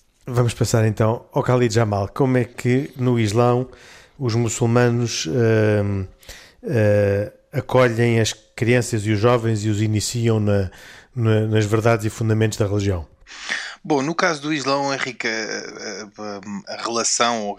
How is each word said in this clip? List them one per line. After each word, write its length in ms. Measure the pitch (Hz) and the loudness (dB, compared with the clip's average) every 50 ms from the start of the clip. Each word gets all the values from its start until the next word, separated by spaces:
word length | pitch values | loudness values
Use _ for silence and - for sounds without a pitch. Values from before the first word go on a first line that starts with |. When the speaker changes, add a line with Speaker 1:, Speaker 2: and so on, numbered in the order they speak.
| _ _ _ _ - | _ _ _ _ -12
Speaker 1:
Vamos 280 | - 123 120 123 113 - | -6 -2 0 0 0 0
passar 320 | - 120 - - 117 110 | -2 -2 0 2 2 2
então 400 | 110 104 - 113 110 113 - - - - | 2 2 2 2 0 0 -2 -4 -6 -4
ao 100 | 143 127 | -2 0
Khalid 300 | - 127 127 123 117 104 | 2 2 2 2 2 2
Jamal. 360 | 117 117 104 104 101 101 95 | 0 0 0 0 -2 -2 -2
Como 280 | - - 143 131 127 | -2 0 0 2 2
é 80 | 127 120 | 2 0
que 460 | 113 - - - 123 123 131 147 - - | -2 -4 -6 -2 0 0 0 0 -4 -6
no 220 | 135 123 123 123 120 | -2 0 0 2 2
Islão 480 | 113 104 101 120 120 123 123 123 127 127 - - - - - - - _ _ - | 2 2 2 4 4 4 4 2 0 -4 -10 -20 -20 -20 -20 -20 -20 _ _ -6
os 160 | 139 117 107 | -4 -2 0
muçulmanos, 920 | 117 120 110 - - 120 117 117 123 123 120 120 120 120 113 - - - | 0 0 0 0 0 0 2 4 4 4 4 2 2 0 -2 -4 -4 -4
ehm, 800 | - - 127 117 113 113 110 107 107 107 104 101 101 101 98 95 - - _ _ - - - - - _ _ - | -2 0 2 2 4 4 4 4 4 2 2 0 0 -2 -4 -4 -6 -10 _ _ -20 -20 -20 -20 -20 _ _ -8
eh, 680 | 226 147 113 107 104 104 104 104 101 101 101 104 101 - - _ _ - | -2 0 2 4 4 4 4 2 2 0 -2 -2 -6 -10 -16 _ _ -8
acolhem 640 | 139 - - - 127 127 123 113 110 120 120 117 113 | -6 -4 0 2 4 4 4 2 2 2 2 2 2
as 140 | 110 - - | 0 0 -2
crianças 760 | - _ _ _ - 113 110 123 127 117 - - 110 101 | -8 _ _ _ -4 0 0 2 0 0 -2 -4 -4 -2
e 40 | 107 | 0
os 80 | 110 101 | 0 2
jovens 460 | 104 120 123 120 113 113 113 104 104 | 4 4 4 4 2 0 -2 -2 0
e 40 | 110 | -2
os 140 | 107 101 110 | 0 0 0
iniciam 580 | 107 107 104 - - - 120 113 117 110 110 | 0 0 0 -2 -2 -4 -2 0 0 2 2
na, 300 | 104 104 101 101 98 90 - - - - - - - _ - | 2 2 2 2 0 -2 -6 -12 -20 -20 -20 -20 -20 _ -6
na, 320 | 127 113 110 110 107 107 | -2 0 2 2 2 2
nas 180 | 110 110 110 107 | 2 2 0 0
verdades 400 | 101 110 110 104 117 117 107 104 | 2 0 2 2 2 2 2 0
e 40 | 110 | -4
fundamentos 460 | - - 113 110 110 110 110 110 107 | -4 -2 -2 0 2 2 2 0 0
da 100 | - 113 | -2 -2
religião? 400 | 98 101 104 98 98 95 87 78 - _ _ - - - - - - - - - - - - - | 0 0 0 0 0 -2 -2 -6 -10 _ _ -20 -20 -20 -14 -10 -8 -8 -8 -8 -10 -14 -10 -4
Speaker 2:
Bom, 180 | - 151 135 131 | -2 0 0 0
no 140 | 151 170 | 0 -2
caso 260 | 165 185 180 165 143 139 | 0 0 -2 -2 -2 -4
do 100 | 151 160 | -4 -4
Islão, 400 | 147 127 135 135 143 139 139 139 | -4 -2 -2 -2 0 0 -2 -4
Henrique, 360 | 131 131 131 120 - - 117 | -4 -6 -8 -8 -6 -6 -4
a, 920 | 110 110 110 107 107 104 - - 107 107 107 107 101 92 107 101 101 - | -4 -4 -6 -6 -8 -8 -10 -12 -12 -12 -12 -12 -12 -12 -14 -16 -14 -14
a, 540 | 107 107 101 101 95 104 104 98 - - - | -12 -12 -10 -12 -12 -10 -12 -12 -10 -12 -12
a 80 | 104 104 | -10 -8
relação, 720 | 110 117 117 113 - - - 120 117 117 113 107 101 101 | -4 -4 -2 -2 -2 0 0 0 0 0 -2 -4 -6 -6